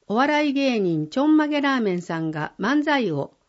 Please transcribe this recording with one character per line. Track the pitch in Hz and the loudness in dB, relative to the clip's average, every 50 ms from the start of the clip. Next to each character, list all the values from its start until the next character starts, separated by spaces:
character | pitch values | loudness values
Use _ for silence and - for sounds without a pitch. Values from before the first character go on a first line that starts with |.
| _ | _
お | - 202 | -4 0
笑 | 226 269 294 302 294 302 294 | 0 0 2 2 0 0 0
い | 262 | 0
芸 | 277 277 269 247 226 | 0 0 0 0 0
人 | 196 175 165 156 151 151 | 0 0 0 -2 -2 -4
ち | - | -2
ょ | 254 277 | 0 2
ん | 311 311 311 | 4 4 4
ま | 302 | 4
げ | 294 302 294 277 | 2 0 0 0
ラ | 277 269 254 | 0 0 0
ー | |
メ | 226 202 180 | 0 0 -2
ン | 175 170 | -2 -4
さ | - 175 165 | -6 -6 -4
ん | 160 160 | -4 -4
が | 156 151 151 - - - | -4 -4 -6 -8 -6 -6
漫 | 185 214 277 302 285 | -2 0 0 0 2
才 | 320 294 277 240 190 156 | 2 0 0 0 0 -2
を、 | 139 143 - _ _ _ | -4 -6 -8 _ _ _